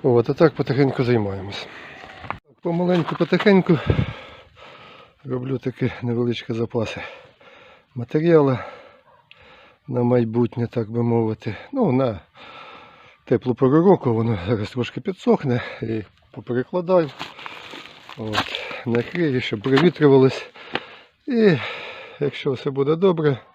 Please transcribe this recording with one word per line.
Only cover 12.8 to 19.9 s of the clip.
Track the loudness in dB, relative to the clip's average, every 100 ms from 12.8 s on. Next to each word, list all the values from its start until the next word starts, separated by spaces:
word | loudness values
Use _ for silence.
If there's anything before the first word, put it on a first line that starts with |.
| -20 -20 -20 _
теплу | -2 0 0
пору | 2 4 4
року | 6 4 2
воно | 0 0 -2 -2
зараз | -4 -4
трошки | -6 -6 -6
підсохне | -10 -4 0 0 2 -2 -4 -10
і | -6 -6 -8 _ _
поперекладаю. | -18 -6 -4 -2 -6 2 2 2 -8 -16 -16 -18 -16 -18 -18 -20 -20 -20 -12
От, | -6 -4 -4 -10 -10 -8 -2
накрию, | -2 -2 -2 0 0
щоб | -2 -4
провітрювалось. | 2 4 4